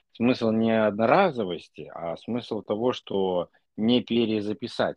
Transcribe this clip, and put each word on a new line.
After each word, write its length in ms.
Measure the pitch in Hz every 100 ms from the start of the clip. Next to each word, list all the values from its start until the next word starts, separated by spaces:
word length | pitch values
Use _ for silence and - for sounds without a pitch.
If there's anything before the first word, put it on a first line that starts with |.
| _
Смысл 380 | - 117 123 113
не 200 | 110 113 113 110
одноразовости, 1040 | 101 113 156 196 127 95 85 - - 76
а 220 | - 85 80
смысл 440 | - 117 117 110
того, 300 | 92 107 123
что 580 | 117 - 98 95 90 85 _ _ -
не 260 | 110 123
перезаписать 920 | - 117 113 110 104 104 117 - 101